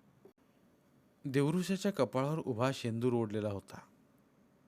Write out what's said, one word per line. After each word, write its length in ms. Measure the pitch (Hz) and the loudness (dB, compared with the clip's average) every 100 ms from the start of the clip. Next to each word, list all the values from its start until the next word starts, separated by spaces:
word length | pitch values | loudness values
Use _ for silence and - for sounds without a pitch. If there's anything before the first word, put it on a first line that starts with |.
| _ _ - _ _ _ _ _ _ _ _ _ | _ _ -20 _ _ _ _ _ _ _ _ _
देवऋषाच्या 680 | 143 135 143 175 170 190 202 | -2 2 2 2 0 0 0
कपाळावर 460 | 196 123 131 139 160 | 2 2 2 0 -2
उभा 320 | - 110 131 | -2 0 0
शेंदूर 380 | 135 120 113 123 | 0 -2 0 2
ओढलेला 360 | 120 110 107 104 | 2 0 -2 -2
होता. 300 | 98 - - - - _ _ _ _ _ _ | -4 -8 -16 -20 -20 _ _ _ _ _ _